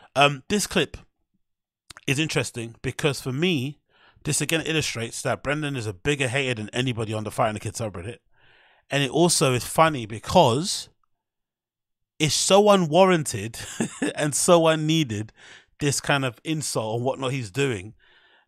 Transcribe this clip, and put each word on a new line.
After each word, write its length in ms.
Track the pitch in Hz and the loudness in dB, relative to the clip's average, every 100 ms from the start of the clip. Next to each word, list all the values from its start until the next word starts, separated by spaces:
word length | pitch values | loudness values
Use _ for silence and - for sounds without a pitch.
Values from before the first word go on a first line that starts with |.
| - 135 | -6 2
um, 280 | 143 139 - | 4 2 -2
this 200 | 208 - | -2 0
clip 280 | 196 135 - - _ _ _ _ _ _ _ - - - | 0 0 -4 -20 _ _ _ _ _ _ _ -20 -10 -4
is 100 | 135 | -2
interesting 580 | 160 147 120 120 117 - | -2 -2 -4 -8 -12 -10
because 380 | 135 - 156 131 | -10 -4 -4 -4
for 140 | 135 | -6
me, 460 | 131 180 151 131 - _ _ _ _ | -2 0 0 -4 -10 _ _ _ _
this 160 | - 143 | -4 -4
again 220 | 147 165 | -2 -2
illustrates 600 | 139 160 - 117 117 - | 0 -2 -2 -4 -8 -6
that 220 | 135 107 | -4 -4
Brendan 320 | 131 147 147 135 | -4 -4 -4 -6
is 100 | 110 | -8
a 80 | |
bigger 360 | 95 143 143 131 | -6 -2 -2 -2
hater 260 | 135 131 110 | -2 -2 -4
than 140 | 104 | -4
anybody 440 | 120 131 110 107 | -4 -2 -2 -4
on 120 | 110 104 | -6 -6
the 60 | |
Fighting 240 | - 117 104 | -2 -2 -2
the 40 | |
Kid 140 | 110 | -8
subreddit. 460 | - 110 90 87 - _ _ _ _ _ _ _ | -8 -8 -8 -12 -14 _ _ _ _ _ _ _
And 140 | 139 | -2
it 80 | 135 | 0
also 420 | 156 175 - 135 | 4 4 4 2
is 120 | 123 - | 2 0
funny 400 | - 160 143 104 | 2 2 2 -6
because 840 | 110 - 185 139 123 196 - - _ _ _ _ _ _ _ _ _ _ _ _ - | -10 2 4 6 4 -2 -6 -10 _ _ _ _ _ _ _ _ _ _ _ _ -2
it's 140 | 151 | 0
so 360 | - - 196 208 | 0 4 6 8
unwarranted 920 | 196 165 165 190 175 143 107 110 - - - 220 | 6 6 6 6 4 0 -6 -8 -10 -10 -6 -6
<laughs> 300 | - 294 - | -4 -6 -2
and 180 | 147 | -2
so 320 | - - 170 160 | 0 4 6 6
unneeded, 680 | 160 156 160 135 104 107 - - - _ _ | 2 2 0 0 -4 -8 -14 -20 -20 _ _
this 200 | 147 - | -2 -2
kind 240 | - 143 | 0 0
of 160 | 131 110 160 | 0 -4 -6
insult 500 | 156 - 139 110 117 | -4 -4 -4 -4 -2
and 100 | 123 | -2
whatnot 280 | 131 131 | -2 -4
he's 180 | 139 107 | -4 -6
doing. 440 | 110 139 104 104 - _ _ _ _ | -2 -2 -2 -8 -18 _ _ _ _